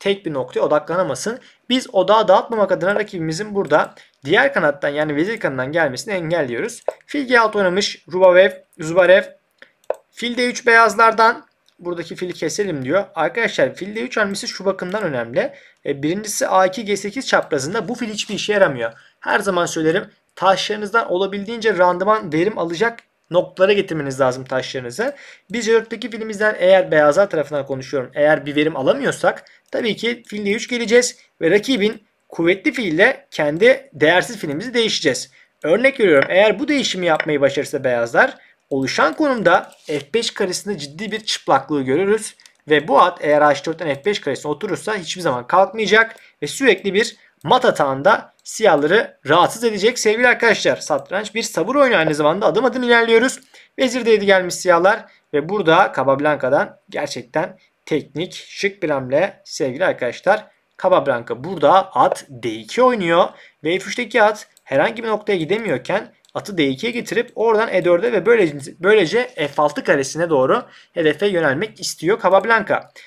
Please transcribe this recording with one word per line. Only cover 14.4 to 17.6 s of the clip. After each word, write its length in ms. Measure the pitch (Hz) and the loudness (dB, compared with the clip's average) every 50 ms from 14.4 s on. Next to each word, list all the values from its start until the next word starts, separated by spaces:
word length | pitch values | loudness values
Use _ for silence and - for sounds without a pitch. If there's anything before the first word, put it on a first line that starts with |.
| 247 - | -8 -10
şu 160 | - - 190 | -10 -4 -4
bakımdan 380 | 196 185 - 180 180 196 220 | -4 -4 -4 -6 -8 -6 -6
önemli. 500 | 202 160 131 120 117 117 131 180 254 - - - - _ _ _ - | -4 -4 -4 -6 -6 -4 -4 -4 -4 -4 -8 -14 -20 _ _ _ -8
E, 160 | 143 143 139 | -8 -6 -4
birincisi 460 | 143 156 180 208 214 202 - - - - | -4 -4 -4 -4 -6 -8 -6 -4 -2 0
A 180 | 190 190 190 | 2 2 2
iki 180 | 185 185 240 208 | 2 0 -6 -6
G 120 | 208 202 | -4 -4
sekiz 300 | 196 - 202 - 175 - | -4 -6 -8 -8 -8 -4
çaprazında 640 | - 202 165 - - 156 135 | 0 0 0 0 -2 -4 -4